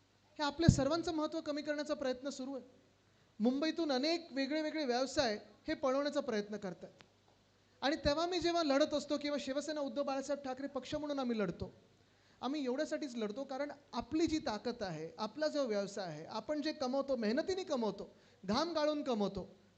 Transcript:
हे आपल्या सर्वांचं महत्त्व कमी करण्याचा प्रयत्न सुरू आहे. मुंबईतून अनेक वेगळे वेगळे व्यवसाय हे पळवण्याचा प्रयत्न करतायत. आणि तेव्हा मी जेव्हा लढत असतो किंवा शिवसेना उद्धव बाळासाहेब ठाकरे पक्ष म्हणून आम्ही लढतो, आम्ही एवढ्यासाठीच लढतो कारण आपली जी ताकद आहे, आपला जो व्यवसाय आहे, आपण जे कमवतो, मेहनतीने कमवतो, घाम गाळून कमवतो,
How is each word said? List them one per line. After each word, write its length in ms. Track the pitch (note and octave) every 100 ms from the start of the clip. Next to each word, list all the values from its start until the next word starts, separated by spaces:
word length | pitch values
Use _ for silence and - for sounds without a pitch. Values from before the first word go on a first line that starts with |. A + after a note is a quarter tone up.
| _ _ _ -
हे 40 |
आपल्या 300 | C#4+ C#4+ E4
सर्वांचं 400 | - C4+ E4 E4
महत्त्व 280 | D#4+ D4+ E4
कमी 200 | D#4 D4
करण्याचा 320 | D4+ D4 D4
प्रयत्न 360 | D4+ C4+ B3+ C#4
सुरू 260 | - B3+ C4+
आहे. 80 | - - - _ _ _ _ -
मुंबईतून 520 | A3 C#4 D#4+ D#4+ D#4+
अनेक 360 | B3+ D4+ E4+ -
वेगळे 300 | B3+ C4+ D#4
वेगळे 240 | D4+ D4+ C#4
व्यवसाय 540 | A#3+ C4+ D4+ B3+ G#3 - - -
हे 60 |
पळवण्याचा 460 | D#4 C4+ C4+ C#4+ C#4+
प्रयत्न 380 | C4+ G#3+ G#3 G#3
करतायत. 360 | G3+ F3+ - - - _ _ _ _ _ _ _
आणि 140 | C4 D#4
तेव्हा 300 | D4 D4 F4
मी 140 | F4+
जेव्हा 240 | E4 E4+
लढत 300 | D#4 C#4 D4+
असतो 240 | D4+ C#4+ D4
किंवा 200 | D4 C#4+
शिवसेना 420 | C#4 C4+ C#4+ D4+
उद्धव 220 | C#4 A#3
बाळासाहेब 400 | C#4+ C4+ C#4 C#4
ठाकरे 240 | C4 C4 C4+
पक्ष 280 | C4 B3+ D4+
म्हणून 240 | D4 C#4
आम्ही 200 | B3 A3+
लढतो, 340 | F#3+ - - - - - _ _ _ -
आम्ही 240 | B3 D4+ B3+
एवढ्यासाठीच 500 | C4 D4+ D4+ C#4+ A#3
लढतो 280 | G#3 G#3+
कारण 280 | C4+ C4 D4 - -
आपली 340 | - A#3+ D#4 E4
जी 120 | D#4
ताकद 440 | B3 G#3 A#3+ A#3
आहे, 260 | G3 D#3 D#3+ -
आपला 300 | A3 C#4+ D4+
जो 180 | C#4+ C4
व्यवसाय 400 | G#3 G3 G#3 F#3
आहे, 200 | D3+ D#3+
आपण 360 | A3 A3+ D4+
जे 100 | D4+
कमवतो, 440 | D4+ C4 C#4 C#4 B3
मेहनतीने 480 | G#3+ B3+ D#4+ F#4+
कमवतो, 520 | F4+ C4+ A3 G3 F3+ - - - F#3
घाम 280 | A3+ E4
गाळून 300 | D#4 D4+ D4+
कमवतो, 520 | C#4 A3+ G3 G3 E3+ - -